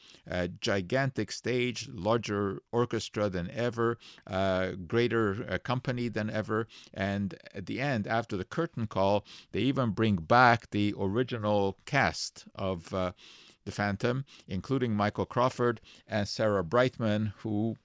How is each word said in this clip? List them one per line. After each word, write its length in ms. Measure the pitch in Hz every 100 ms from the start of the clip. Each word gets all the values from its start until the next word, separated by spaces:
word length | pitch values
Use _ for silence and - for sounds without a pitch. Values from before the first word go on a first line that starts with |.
| - - -
a 220 | 90 90
gigantic 840 | 104 117 101 90 131 135 - 104
stage, 560 | - - 123 123 113 -
larger 720 | 120 98 117 107 101 101 - -
orchestra 600 | 117 120 110 - 110 104
than 200 | 90 85
ever, 460 | - 120 113 117 117 - - -
uh, 460 | 95 95 92 92 95 85
greater, 600 | 117 120 113 107 98 -
uh, 80 | 90
company 520 | - 127 - 123 120
than 200 | 110 107
ever. 400 | 107 104 107 117 - -
And 420 | - 98 101 98 - -
at 100 | -
the 160 | 90 107
end, 260 | 143 123 101
after 300 | 113 110 98
the 80 |
curtain 420 | 95 - 165 - 110
call, 380 | 95 98 101 - - -
they 80 | 95
even 320 | 123 135 117
bring 240 | 98 110 95
back 520 | 78 120 123 117 -
the 240 | 104 104 -
original 800 | 98 110 127 120 104 104 98 - -
cast 580 | 143 98 - - - -
of, 380 | - 95 90 -
uh, 200 | 95 92 - - - - _
the 80 | -
Phantom, 520 | - 104 98 123 127 139 - -
including 480 | 92 - 135 123
Michael 320 | 104 104 - 95
Crawford 540 | 123 127 - 123 117 - - -
and 220 | 107 101
Sarah 340 | - 110 101
Brightman, 720 | 82 120 127 - 113 107 107 -
who 360 | 113 104 113 107